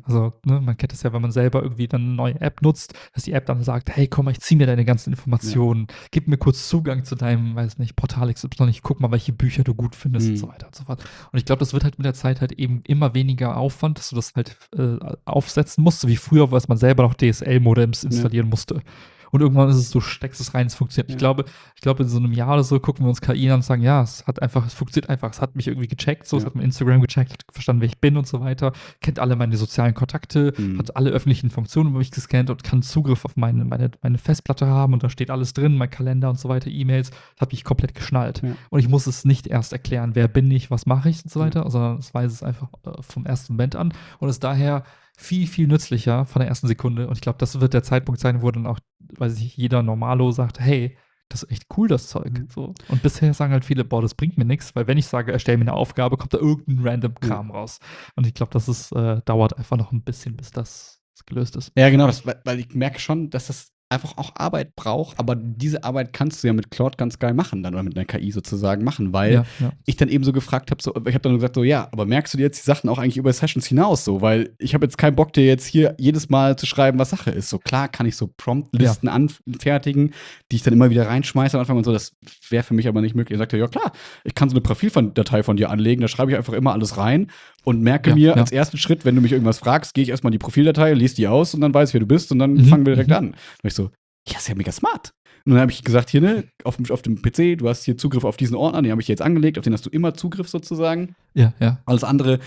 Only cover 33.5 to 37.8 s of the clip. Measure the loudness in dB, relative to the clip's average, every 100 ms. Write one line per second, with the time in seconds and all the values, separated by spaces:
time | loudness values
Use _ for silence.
33.5 | 0 -2 -2 -4 -2 -2 -2 0 -2 -2
34.5 | -2 2 2 2 2 0 -4 -6 -4 -4
35.5 | 0 2 2 0 -4 -4 0 0 -2 -2
36.5 | -4 -4 -4 0 0 -2 -10 -20 -6 -6
37.5 | -6 0 2